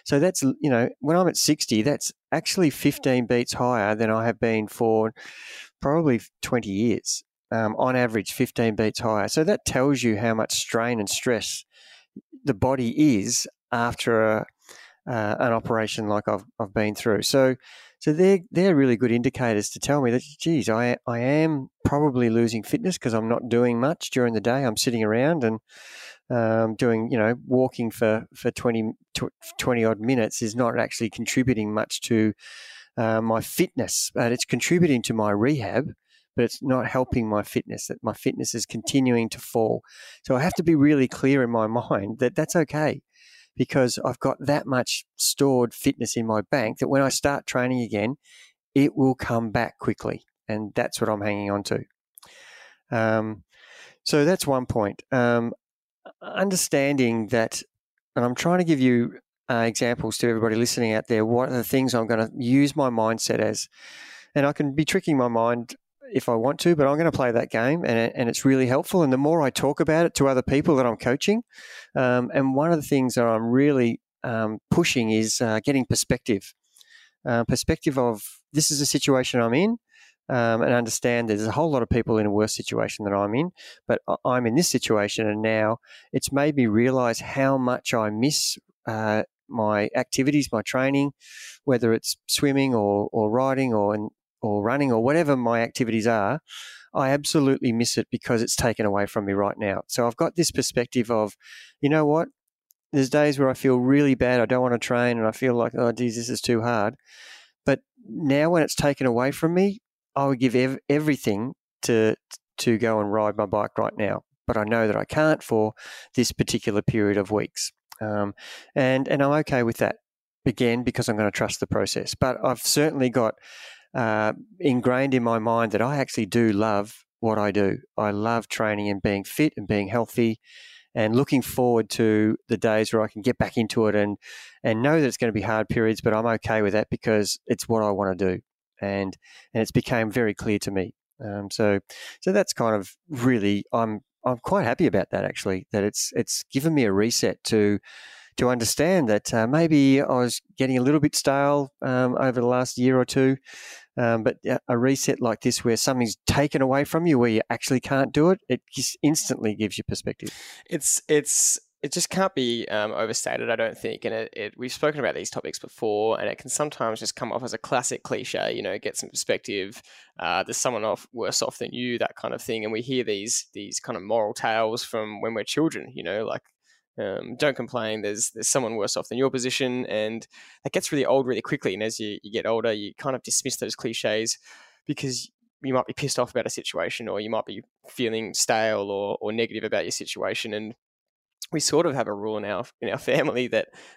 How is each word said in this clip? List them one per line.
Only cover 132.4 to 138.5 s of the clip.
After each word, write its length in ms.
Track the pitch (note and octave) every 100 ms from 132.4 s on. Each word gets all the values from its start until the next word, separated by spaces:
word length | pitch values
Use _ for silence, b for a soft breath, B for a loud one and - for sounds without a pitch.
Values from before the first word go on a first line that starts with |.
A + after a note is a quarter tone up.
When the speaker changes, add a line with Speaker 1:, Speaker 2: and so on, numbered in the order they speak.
| -
Speaker 1:
the 100 | G#2+
days 360 | A2+ A2 A2
where 80 | A2+
I 60 | G#2+
can 140 | G#2+
get 160 | A2 -
back 200 | G#2 -
into 300 | A2 A#2+ G#2+
it 80 |
and, 220 | G#2 G#2 G2+ B B B B
and 200 | B2 A2+
know 160 | C#3 D#3+
that 80 | C3+
it's 100 | -
gonna 140 | A#2
be 100 | G#2
hard 280 | G2 A2 G#2+
periods, 320 | A#2+ A2 A2
but 120 | A#2
I'm 120 | G#2+
okay 360 | A#2 A2 - A2
with 120 | G#2
that 160 | G#2+ -
because 500 | - A#2+ G#2+ G2 - -
it's 200 | A#2+ -
what 160 | A2+
I 60 | G#2+
wanna 260 | G2 G2
do. 240 | F2+ F#2+ F2+ -